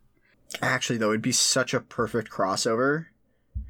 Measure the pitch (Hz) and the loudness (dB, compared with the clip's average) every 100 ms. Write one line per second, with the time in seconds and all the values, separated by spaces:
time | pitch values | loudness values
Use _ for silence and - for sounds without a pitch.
0 | _ _ _ _ - - 120 127 - 120 | _ _ _ _ -16 -4 0 0 0 0
1 | 107 110 120 120 - 135 123 127 - - | 2 2 2 2 2 2 2 -2 -4 -4
2 | 110 117 107 - 95 98 117 113 135 151 | -2 -2 -4 -2 0 0 0 2 2 0
3 | 160 _ _ _ _ - - | -4 _ _ _ _ -10 -10